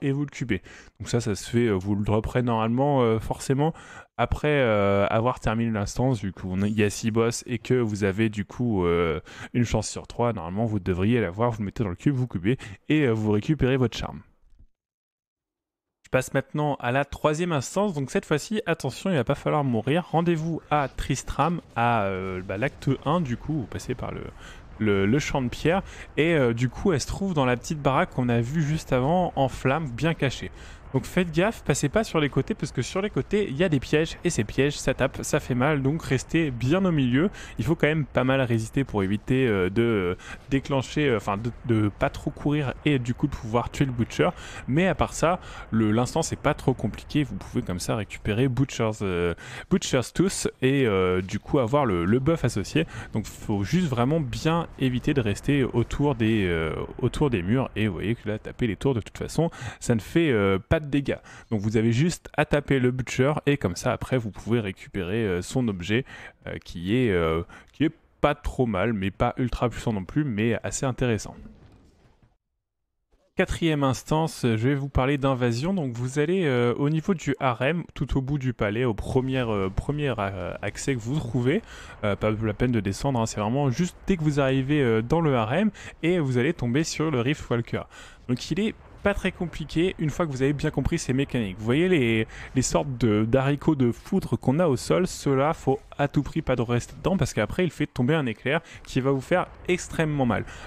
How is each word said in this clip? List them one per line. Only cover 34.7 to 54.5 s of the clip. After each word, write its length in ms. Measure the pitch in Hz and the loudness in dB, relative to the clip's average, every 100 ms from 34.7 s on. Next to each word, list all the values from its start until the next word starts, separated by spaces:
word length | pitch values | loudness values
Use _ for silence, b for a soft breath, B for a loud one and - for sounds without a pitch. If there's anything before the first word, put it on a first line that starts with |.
| - | 0
ça 160 | - | -2
tape, 240 | 127 131 - | 0 0 -2
ça 180 | 120 147 | -2 -2
fait 160 | - 123 | 0 0
mal, 260 | 139 151 | 2 2
donc 200 | 131 160 | 0 -2
restez 480 | - 131 - 165 156 | 0 -2 0 0 0
bien 320 | 120 123 180 190 | 0 2 4 4
au 60 | |
milieu. 360 | 156 127 127 196 B B - | 2 2 2 2 B B -4
Il 80 | 113 | 0
faut 80 | |
quand 140 | 165 151 | 2 2
même 180 | 160 135 | 2 0
pas 180 | - | 0
mal 160 | 127 135 | 2 2
résister 440 | 120 117 110 - | 2 0 0 -2
pour 180 | 131 104 | 0 0
éviter, 440 | 95 104 - 131 127 | 0 0 0 2 4
euh, 220 | 101 92 | 4 2
de, 140 | 101 | 2
euh, 320 | 117 107 90 92 B B - | 2 2 0 -2 B B -4
déclencher, 600 | 135 - 139 120 - 147 | -2 0 -2 -2 0 2
euh, 80 | 110 | 2
enfin 180 | 107 101 | 0 -2
de, 140 | 117 - - | -4 -6 0
de 240 | 110 104 | 2 2
pas 180 | - 143 | 0 -2
trop 220 | - - | -2 -8
courir, 420 | - 147 147 131 - 151 | -4 -2 0 -2 -2 0
et 120 | 139 | 2
du 140 | 120 | 0
coup 140 | 120 147 | -2 -2
de 80 | |
pouvoir 360 | - 110 117 117 | -4 -2 -2 0
tuer 140 | - | 0
le 80 | 139 | 0
Butcher. 380 | 120 110 - 160 B B B - | 0 -2 2 0 B B B -2
Mais 180 | 139 185 | 2 2
à 80 | |
part 180 | 151 110 | 2 -2
ça, 260 | - 156 180 B B B | 2 2 2 B B B
le, 200 | 110 107 | 2 4
l'instance 420 | 110 120 160 160 | 4 2 0 -2
est 80 | - | 0
pas 140 | 139 | 0
trop 180 | 151 - | 2 0
compliquée, 520 | 127 107 - - 151 | 0 -2 -6 -4 -2
vous 100 | 135 | -2
pouvez 280 | 98 - 120 | -4 -6 -4
comme 180 | 110 90 | -4 -4
ça 160 | - 120 | -2 -4
récupérer 520 | 98 - - 104 135 | -4 -6 -2 2 2
Butcher's, 520 | 123 139 - 113 107 | 2 0 0 -2 0
euh, 320 | 98 87 87 82 B B - | -2 0 0 -2 B B 0
Butcher's 440 | 196 - 131 - | 0 2 0 0
Tooth, 340 | - 190 - - - | 0 0 0 -4 0
et, 240 | 131 139 123 | 2 4 4
euh, 340 | 95 92 92 | 4 4 2
du 200 | 92 107 | 0 -6
coup 180 | - 147 | 0 2
avoir 260 | 113 143 | 4 2
le, 220 | 131 90 85 | 2 2 4
le 140 | 123 | 2
buff 240 | 135 165 | 2 2
associé. 420 | 120 110 92 147 160 B B | 0 -2 -2 -2 -2 B B
Donc 140 | 113 98 | -6 -6
faut 380 | - - 101 | -8 -4 -2
juste 240 | 101 175 175 | 0 0 2
vraiment 320 | 120 120 165 | 0 0 0
bien 460 | 131 110 156 | -2 -2 0